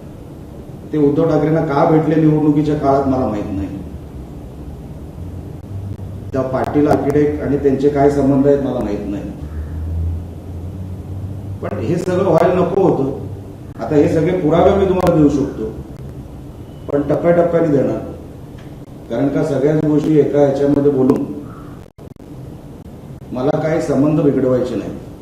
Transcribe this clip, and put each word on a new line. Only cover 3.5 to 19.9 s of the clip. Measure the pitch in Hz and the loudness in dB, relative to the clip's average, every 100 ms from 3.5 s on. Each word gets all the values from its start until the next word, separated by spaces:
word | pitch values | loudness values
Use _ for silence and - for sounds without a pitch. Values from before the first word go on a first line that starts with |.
| 95 92 - - - - - - - - - - - - - - - - - - - - - - - - - - | -4 -6 -8 -10 -12 -14 -14 -14 -14 -14 -14 -14 -14 -14 -14 -14 -12 -12 -12 -12 -12 -12 -10 -10 -10 -10 -12 -6
त्या | 135 | -4
पाटील | 131 127 117 147 147 | -2 -2 0 2 4
आर्किटेक्ट | 139 139 147 147 147 | 2 2 2 2 0
आणि | 127 139 | -2 0
त्यांचे | 139 127 143 | 2 2 2
काय | 143 143 | 4 4
संबंध | 143 135 135 143 | 4 4 4 4
आहेत | 139 | 4
मला | 127 120 | 2 -2
माहित | 107 101 98 | -4 -4 -4
नाही, | 101 - - - - - - 80 85 82 - - - - - - - - - - - - - - - | -6 -8 -10 -10 -8 -8 -6 -4 -4 -4 -4 -8 -12 -12 -12 -10 -10 -10 -10 -10 -10 -10 -10 -10 -8
पण | 170 - | -8 -4
हे | - 175 | -2 -2
सगळं | 180 180 | 0 0
व्हायला | 190 160 185 | 4 4 4
नको | 185 170 196 | 4 2 4
होतं. | 170 135 135 - - - - - - - | 4 4 -2 -4 -8 -10 -12 -14 -14 -8
आता | 113 | 2
हे | 147 165 | 4 4
सगळे | 160 160 180 | 4 2 2
पुरावे | 151 170 185 | 4 6 6
मी | 196 185 | 4 4
तुम्हाला | 185 175 160 | 4 4 6
देऊ | 147 | 4
शकतो, | 135 - - 110 - - - - - - - - - - - - | 4 -2 -4 -8 -8 -12 -12 -12 -12 -14 -14 -14 -16 -16 -12 -2
पण | 143 | -2
टप्प्याटप्प्याने | 143 151 170 175 170 165 160 | 0 2 2 4 4 2 4
देणार, | 139 113 110 107 - - - - - - - - - - | 2 2 -2 -6 -12 -16 -18 -18 -18 -16 -16 -16 -14 -6
कारण | 117 139 | 0 0
का | 143 | 2
सगळ्याच | 151 135 147 156 | 0 2 2 2
गोष्टी | 151 | 2